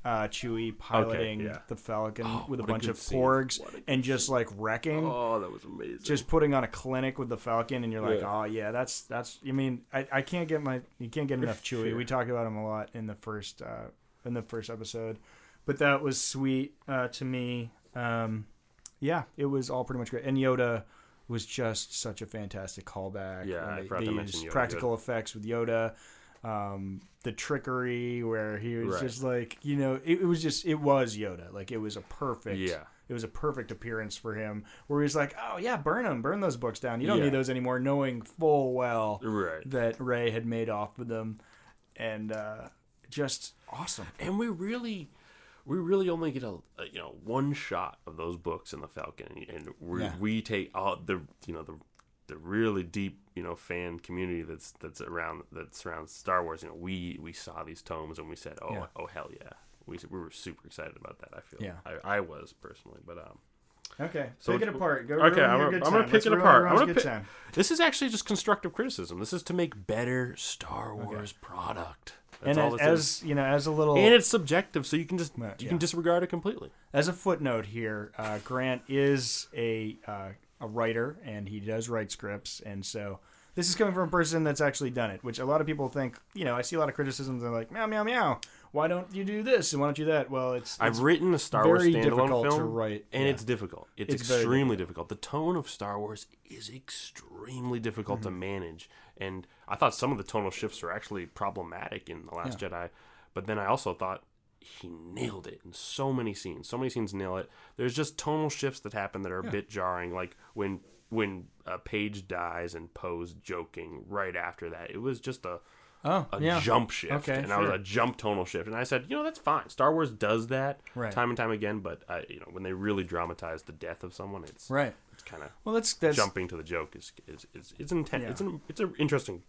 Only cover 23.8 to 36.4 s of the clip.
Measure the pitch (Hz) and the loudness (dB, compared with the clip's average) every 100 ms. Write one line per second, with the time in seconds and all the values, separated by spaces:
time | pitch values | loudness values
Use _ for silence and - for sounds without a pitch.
23.8 | 95 92 110 107 101 85 80 101 120 85 | -4 -2 0 0 -2 -6 -2 0 0 0
24.8 | 123 113 - 117 110 110 107 117 117 113 | -2 -2 -2 -4 -4 -8 -4 0 2 2
25.8 | 113 113 - - - - 117 107 101 98 | 0 -4 -16 -20 -20 -12 -6 -4 -4 -6
26.8 | 98 95 - _ 123 110 - 143 - 127 | -6 -8 -12 _ -8 -6 -2 -2 0 -2
27.8 | 123 120 120 120 117 110 107 107 117 117 | 0 -2 -2 -2 0 0 0 -2 -2 -2
28.8 | 110 92 127 120 131 123 117 - 143 143 | 0 0 -2 -2 -2 0 -2 -6 -2 2
29.8 | 135 131 147 170 180 170 160 - 180 156 | 2 2 2 4 4 2 2 0 0 2
30.8 | 143 139 123 104 104 87 87 98 95 113 | 6 6 4 0 -4 -6 -10 -10 -6 -4
31.8 | 107 98 90 - 139 117 110 95 92 80 | -4 -6 -10 -6 -4 -2 -4 0 0 0
32.8 | 78 - - 120 110 - - 127 113 107 | -6 -18 -8 -6 -6 -2 -2 -2 -6 -8
33.8 | 120 110 107 - 117 107 107 107 - - | -4 -4 -4 -6 -6 -4 -4 -6 -10 -18
34.8 | - 147 147 151 139 - 226 190 220 226 | -2 2 4 2 0 -2 -6 -4 -2 0
35.8 | 147 254 233 127 127 202 | 2 2 2 0 0 0